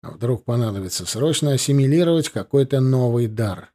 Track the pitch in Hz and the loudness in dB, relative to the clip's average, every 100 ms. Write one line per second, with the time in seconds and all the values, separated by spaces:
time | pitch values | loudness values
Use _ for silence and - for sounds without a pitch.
0 | 82 80 120 120 - 120 117 98 92 - | -16 -6 -2 -2 -2 -2 0 -2 -6 -8
1 | 87 107 147 156 147 135 - 139 135 156 | -8 -2 -2 0 0 0 2 2 4 2
2 | 170 165 151 - 95 139 139 139 131 131 | 2 2 0 -6 0 0 2 2 2 2
3 | 123 120 117 107 110 90 - | 2 0 -2 -2 -4 -4 -12